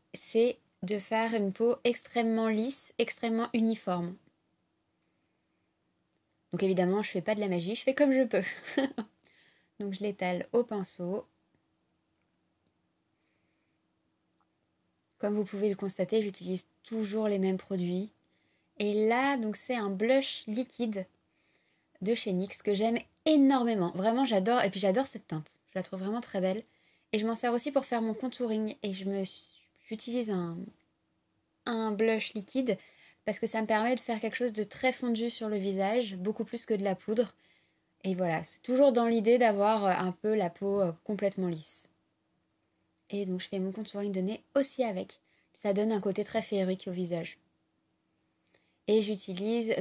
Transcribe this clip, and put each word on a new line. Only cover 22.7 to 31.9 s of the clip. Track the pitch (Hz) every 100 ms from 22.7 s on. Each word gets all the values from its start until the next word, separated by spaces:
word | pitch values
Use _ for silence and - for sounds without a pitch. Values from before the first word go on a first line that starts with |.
j'aime | 202 226 233 - _ 320
énormément. | 311 269 269 233 214 170 175
Vraiment, | 208 240 262
j'adore. | 208 190 240
Et | 202
puis | 190
j'adore | 196 202 269
cette | 214 -
teinte. | 156 151 - _
Je | 190
la |
trouve | 185 185
vraiment | 190 233
très | - 196
belle. | 185 208 - _ _ _ _
Et | 214
je | 220
m'en | 226
sers | 240
aussi | 240 294
pour | 277 269
faire | 233
mon | 226
contouring. | 214 254 - 240 220 214 -
Et | 208
je | 190 190
me | 196
suis, | 190 - - - _ _ -
j'utilise | 220 240 247 220
un, | 185 170 170 196 - _ _ _ _ _ _ _ _ -
un | 226 220